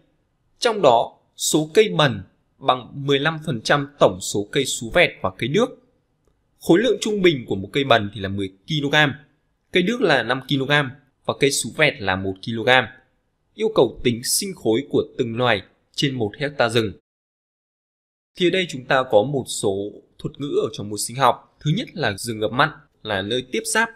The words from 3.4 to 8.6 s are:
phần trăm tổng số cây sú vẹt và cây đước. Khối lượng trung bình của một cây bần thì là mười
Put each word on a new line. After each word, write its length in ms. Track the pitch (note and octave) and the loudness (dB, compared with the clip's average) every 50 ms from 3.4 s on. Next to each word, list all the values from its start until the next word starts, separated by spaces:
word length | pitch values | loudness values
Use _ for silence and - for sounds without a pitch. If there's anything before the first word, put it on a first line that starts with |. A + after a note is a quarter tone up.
| D3+ | -6
phần 140 | F3 B2+ A2 | -6 -6 -4
trăm 280 | - - D#3 C#3+ C#3 C#3 - - | 0 0 0 0 0 -4 0 2
tổng 200 | D#3 A#2 F#2 F2+ | 2 2 2 0
số 280 | - - - G#2 G2+ - - | -6 -6 -4 -6 -6 -2 -2
cây 120 | D3+ C3 | -2 -2
sú 260 | B2+ - - A#2+ A2+ | -2 -4 -8 -8 -2
vẹt 200 | - - D#3+ - - - - | 0 2 2 2 0 -4 -6
và 80 | F#2 - - | -6 -4 -4
cây 100 | A#2+ A#2+ | -4 -2
đước. 200 | C#3+ G3+ A#3+ - - - _ _ _ _ _ _ _ _ _ _ _ _ _ _ _ _ | 0 0 0 0 -2 -10 _ _ _ _ _ _ _ _ _ _ _ _ _ _ _ _
Khối 180 | - - E3 F#3 | 2 4 4 4
lượng 180 | A#3 B3+ G#3 - | 4 2 2 0
trung 220 | - A3 G#3+ G#3 F#3 | 0 -2 0 2 4
bình 220 | F3+ D#3+ B2+ A2 - | 4 4 2 -2 -4
của 60 | G#2+ | -6
một 140 | F#2+ F#2+ - - | -6 -6 -4 -4
cây 120 | D3 C#3 | -2 2
bần 260 | C3+ A#2 A2+ G#2+ G2+ G2+ | 4 4 2 2 -2 -6
thì 60 | G#2+ | -8
là 80 | G2 G2 | -8 -6
mười 240 | G2 G2+ G2 F#2+ - _ | -4 -4 -6 -6 -8 _